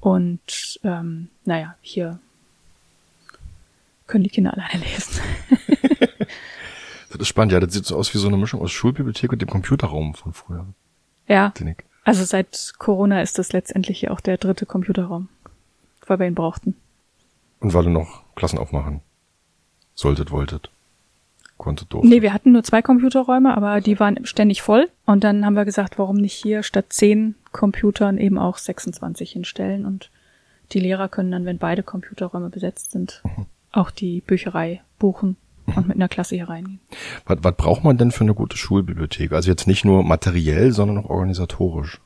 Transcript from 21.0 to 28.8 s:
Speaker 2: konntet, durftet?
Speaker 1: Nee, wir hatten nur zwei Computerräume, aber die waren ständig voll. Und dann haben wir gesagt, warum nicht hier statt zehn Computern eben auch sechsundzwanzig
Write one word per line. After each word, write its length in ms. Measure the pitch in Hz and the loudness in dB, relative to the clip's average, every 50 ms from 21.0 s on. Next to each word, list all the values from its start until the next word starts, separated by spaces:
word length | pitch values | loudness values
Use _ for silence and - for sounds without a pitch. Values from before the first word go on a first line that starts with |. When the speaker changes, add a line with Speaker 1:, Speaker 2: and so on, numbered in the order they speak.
| _ _ _ _ _ _ _ _ _ - _ _ | _ _ _ _ _ _ _ _ _ -20 _ _
Speaker 2:
konntet, 360 | - - 76 73 - - - | -6 -6 -6 -6 -8 -10 -6
durftet? 160 | - - 233 | 4 8 8
Speaker 1:
Nee, 100 | 240 240 | 8 8
wir 120 | 214 208 196 | 6 4 0
hatten 180 | 208 _ 269 | 4 _ 8
nur 140 | 247 240 226 | 8 8 6
zwei 160 | - - 220 | 4 2 2
Computerräume, 760 | 233 - 262 247 240 262 247 269 254 247 254 262 262 269 - | 4 6 4 6 6 4 2 2 2 2 4 4 6 4 4
aber 240 | - 202 202 208 208 | 2 0 0 0 0
die 180 | 202 - 208 202 | 2 2 2 4
waren 280 | 220 208 208 - 254 | 4 2 2 0 -4
ständig 360 | - - - 214 208 202 - | -8 0 2 4 4 4 2
voll. 280 | - - 214 233 294 359 _ _ _ | 2 4 6 6 6 4 _ _ _
Und 180 | - 208 196 196 | 4 4 4 6
dann 220 | 214 208 208 208 | 4 2 2 2
haben 100 | 208 208 | 2 2
wir 80 | 208 208 | 2 0
gesagt, 340 | 202 202 - 202 190 - - | 0 0 -2 -4 -4 -2 -2
warum 200 | 202 190 196 202 | -2 0 2 2
nicht 160 | 202 196 - | 0 0 -2
hier 300 | - - 208 214 214 208 | -4 -4 -2 -2 -2 -4
statt 240 | - - 196 196 _ | -2 -2 -2 -2 _
zehn 460 | - - - 208 208 214 220 220 208 _ _ _ _ | 0 4 4 6 6 4 2 0 -4 _ _ _ _
Computern 640 | - - 202 190 - - 208 202 - 208 202 196 196 | 0 0 0 0 2 0 0 2 2 2 0 2 2
eben 200 | - 196 196 - | 2 2 2 2
auch 200 | - 180 185 - | 0 -2 -2 -4
sechsundzwanzig 720 | - - 180 - | -8 -10 -10 -8